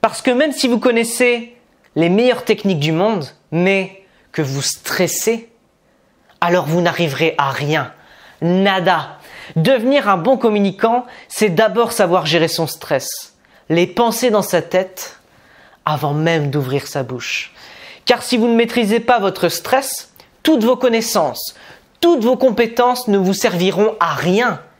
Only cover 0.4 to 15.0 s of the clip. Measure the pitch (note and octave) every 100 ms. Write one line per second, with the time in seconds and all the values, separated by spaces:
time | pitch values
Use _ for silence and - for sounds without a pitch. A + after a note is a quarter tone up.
0.4 | D4+ C4+ B3+ A#3 B3+ A3+ A#3 - B3 A#3+
1.4 | A#3 - _ _ _ - E3+ F#3+ B3 A#3+
2.4 | - G#3+ G3 E3+ D3+ D#3+ G3+ G#3+ C3+ -
3.4 | _ D#3+ F3+ G3 F#3 - _ _ _ -
4.4 | C#3+ C#3 - - - - F3 - - A#3
5.4 | - _ _ _ _ _ _ _ _ _
6.4 | F3 F3+ C#3+ E3+ F3 D#3+ E3 C3+ D#3+ -
7.4 | C#3 B2+ C#3+ D#3 B2+ - - - - -
8.4 | E3 F3+ G3 F#3+ F3+ E3+ C#3+ - - -
9.4 | - - D#3+ C4+ A#3 C#4 G#3 F#3+ E3+ C4+
10.4 | A#3+ G#3 G3+ F#3 A3+ A#3+ - - - -
11.4 | G#3+ E3 A3 G3 A#3 - F#3 F3 D#3 E3
12.4 | D#3+ - D#3+ - - C#3 - - - _
13.4 | _ _ _ D#3+ F3+ F#3 A#3 A3+ B3 G#3
14.4 | - F3 D#3+ F#3 F#3+ -